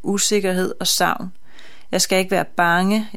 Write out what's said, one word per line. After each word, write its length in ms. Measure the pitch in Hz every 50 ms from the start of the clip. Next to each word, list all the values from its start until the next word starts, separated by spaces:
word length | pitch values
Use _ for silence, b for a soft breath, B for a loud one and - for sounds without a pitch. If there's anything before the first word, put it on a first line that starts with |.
| -
usikkerhed 720 | - 196 202 - - 214 208 196 185 185 180 185 - - -
og 60 | 180
savn. 460 | 175 - - 185 170 - - - 185 - - B B B B B B B B B B -
Jeg 100 | 185 -
skal 160 | - 196 190
ikke 120 | 185 185
være 140 | 196 180 -
bange, 640 | - - - 175 170 170 180 185 196 208 220 214 - -